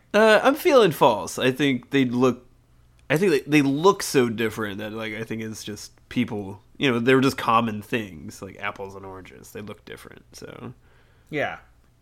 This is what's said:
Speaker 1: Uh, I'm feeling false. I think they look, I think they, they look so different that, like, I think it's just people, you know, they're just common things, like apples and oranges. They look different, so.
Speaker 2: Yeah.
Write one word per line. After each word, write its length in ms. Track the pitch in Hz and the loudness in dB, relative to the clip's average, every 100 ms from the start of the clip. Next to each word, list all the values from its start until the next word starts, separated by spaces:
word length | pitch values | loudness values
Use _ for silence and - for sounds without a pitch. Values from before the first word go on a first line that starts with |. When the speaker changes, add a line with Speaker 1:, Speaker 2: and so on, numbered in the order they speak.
| _ | _
Speaker 1:
Uh, 240 | 208 220 214 | 4 6 6
I'm 140 | 254 | 4
feeling 380 | 285 359 277 202 | 2 4 6 6
false. 440 | - 147 104 82 - | 4 2 2 -4 -2
I 140 | 127 | -2
think 400 | 131 147 127 - | 2 0 0 0
they 140 | 139 | 2
look, 420 | 123 120 127 120 _ _ _ _ _ _ _ | 2 4 2 2 _ _ _ _ _ _ _
I 60 | 147 | 0
think 160 | 196 | 2
they, 80 | 143 | 0
they 220 | 143 147 | 2 2
look 420 | 139 139 180 196 | 2 4 2 2
so 240 | - 139 120 | 0 2 2
different 500 | 110 113 107 104 98 | 0 -4 -4 -8 -8
that, 140 | 107 | -10
like, 220 | 110 110 | -10 -10
I 100 | 107 | -10
think 180 | 113 113 | -10 -8
it's 220 | 110 107 | -10 -12
just 260 | - 104 - _ _ | -12 -14 -16 _ _
people, 520 | - 117 107 95 98 _ - | -4 -4 -6 -10 -16 _ -4
you 140 | 143 | -2
know, 80 | 120 | 0
they're 200 | 117 131 | 2 4
just 160 | 135 127 | 2 -2
common 440 | - 113 117 107 | 0 0 0 -6
things, 580 | 104 123 104 80 98 - | -8 -8 -8 -16 -18 -16
like 160 | 98 - | -18 -12
apples 340 | 101 104 98 | -12 -10 -14
and 100 | 98 | -14
oranges. 460 | 95 95 90 64 - | -18 -18 -20 -20 -18
They 120 | - | -16
look 220 | 104 104 | -16 -18
different, 380 | - - - - _ - | -18 -18 -18 -20 _ -20
so. 380 | - - 120 123 _ _ _ _ _ | -18 -16 -18 -18 _ _ _ _ _
Speaker 2:
Yeah. 300 | 151 110 80 _ _ _ _ | -6 -6 -8 _ _ _ _